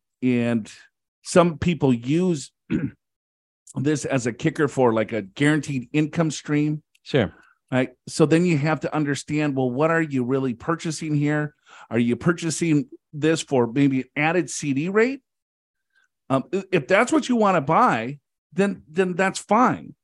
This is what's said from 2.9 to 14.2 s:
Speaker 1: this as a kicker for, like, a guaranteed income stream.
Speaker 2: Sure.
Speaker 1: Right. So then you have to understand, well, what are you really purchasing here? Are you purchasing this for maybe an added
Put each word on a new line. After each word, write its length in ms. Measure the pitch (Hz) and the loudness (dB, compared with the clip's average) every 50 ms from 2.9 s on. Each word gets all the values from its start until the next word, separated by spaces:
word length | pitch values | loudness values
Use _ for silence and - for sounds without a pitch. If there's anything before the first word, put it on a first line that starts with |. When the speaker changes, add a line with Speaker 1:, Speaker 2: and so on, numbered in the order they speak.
| - _ _ _ _ _ _ _ _ _ _ _ _ _ _ - - | -8 _ _ _ _ _ _ _ _ _ _ _ _ _ _ -14 -10
Speaker 1:
this 300 | - 131 151 156 139 - | -4 -2 -2 -2 -2 -2
as 200 | - 135 131 113 | -4 -4 -2 -2
a 60 | 123 107 | -4 -4
kicker 340 | - - 160 156 - 151 | -2 -4 -4 0 0 -2
for, 260 | 127 - 139 127 117 110 | 0 2 2 2 4 4
like, 180 | 110 110 107 113 | 2 -2 -2 -4
a 80 | 107 | -6
guaranteed 680 | 98 95 - - 143 147 156 156 135 - 143 127 117 - - | -8 -8 -4 0 2 2 2 0 -2 -4 -6 -6 -6 -2 -2
income 380 | 151 156 139 - 170 160 156 | -2 -2 0 0 -2 -2 -2
stream. 520 | - - - 156 147 147 151 151 151 151 - _ _ _ _ | -2 -6 -6 -4 -2 0 0 -2 -2 -6 -8 _ _ _ _
Speaker 2:
Sure. 300 | - - 135 101 - - - _ _ _ _ _ _ | -2 0 0 0 0 -4 -10 _ _ _ _ _ _
Speaker 1:
Right. 200 | 135 127 131 - - _ _ | -2 -2 -2 -2 -6 _ _
So 180 | - - - 165 | -10 0 2 4
then 200 | 143 160 165 180 | 4 4 4 4
you 120 | 180 165 | 2 2
have 220 | 139 143 160 156 151 | 2 2 0 -2 -2
to 140 | - - - | -4 -4 -2
understand, 600 | 156 151 143 135 - - - 147 151 151 147 135 | -2 -2 -2 -2 -4 -4 -4 -4 -2 -2 -2 0
well, 140 | 135 131 123 | 0 -2 -2
what 220 | 120 135 156 165 | 0 0 0 2
are 100 | 165 165 | 2 0
you 220 | 160 151 139 127 123 | 0 0 -2 -2 -2
really 300 | 120 135 135 135 131 113 | 0 0 0 0 -2 -4
purchasing 580 | - - - 170 160 - 170 147 - 170 156 151 | -4 -4 -4 -4 -2 -4 -6 -6 -6 -4 -2 -2
here? 380 | 147 147 147 151 151 147 147 - _ _ _ - - - - | 0 0 0 0 -2 -4 -6 -8 _ _ _ -20 -20 -16 -2
Are 100 | 113 117 | 0 0
you 160 | 120 120 120 | 2 2 0
purchasing 720 | 117 - 151 165 165 170 160 147 - 170 165 151 147 123 - - - _ _ - | 0 0 0 0 0 -2 -4 -4 -2 0 2 2 2 0 -2 -10 -20 _ _ -8
this 280 | 147 147 156 165 151 | -2 0 0 0 0
for 260 | - - 143 127 120 | -2 0 2 2 2
maybe 340 | 113 113 143 139 139 135 131 | 2 2 2 2 2 2 0
an 60 | 123 - _ | -4 -6 _
added 320 | 139 | -2